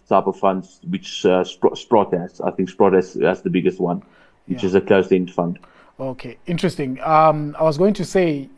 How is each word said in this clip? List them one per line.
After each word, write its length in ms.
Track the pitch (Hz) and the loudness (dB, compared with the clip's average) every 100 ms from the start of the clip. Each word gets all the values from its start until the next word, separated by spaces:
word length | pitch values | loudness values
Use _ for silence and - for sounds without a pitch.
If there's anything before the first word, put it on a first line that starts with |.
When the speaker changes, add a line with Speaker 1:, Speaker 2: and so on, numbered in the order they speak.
| _ | _
Speaker 1:
type 200 | 98 98 | 0 0
of 120 | 95 | -2
funds, 420 | 98 95 90 _ 87 | -2 -2 -6 _ -8
which, 360 | 92 - - | -8 -8 -2
uh, 180 | 98 92 | 2 2
Spr-, 340 | 90 - - - | 0 -2 -2 -2
Sprott 360 | - 113 98 | 0 2 2
has. 280 | 90 - - | -2 -6 -8
I 80 | 87 | -8
think 180 | 87 92 | -4 -6
Sprott 240 | - 98 | 2 4
has, 220 | 92 92 | 4 0
has 260 | - 80 92 | -2 -2 -2
the 100 | 95 | -2
biggest 300 | 87 90 90 | 0 -2 -2
one, 220 | 90 90 - _ _ _ - | -4 -4 -8 _ _ _ -10
which 160 | 90 | -6
Speaker 2:
Yeah. 60 | 95 | 0
Speaker 1:
is 60 | |
a 60 | 95 | 0
closed-end 480 | 92 98 92 95 90 | 4 2 4 0 0
fund. 280 | - 87 90 - _ _ _ | -4 -4 -6 -14 _ _ _
Speaker 2:
Okay, 380 | 131 127 127 113 - | -10 -10 -14 -16 -8
interesting. 540 | 175 185 - 135 131 | -4 -4 -4 -6 -6
Um, 560 | 160 156 160 151 147 - | 0 4 4 2 -4 -2
I 40 | |
was 160 | 160 147 | -2 2
going 160 | 196 | 0
to 100 | 202 | 0
say 460 | 165 190 175 143 135 | -2 0 0 -2 -8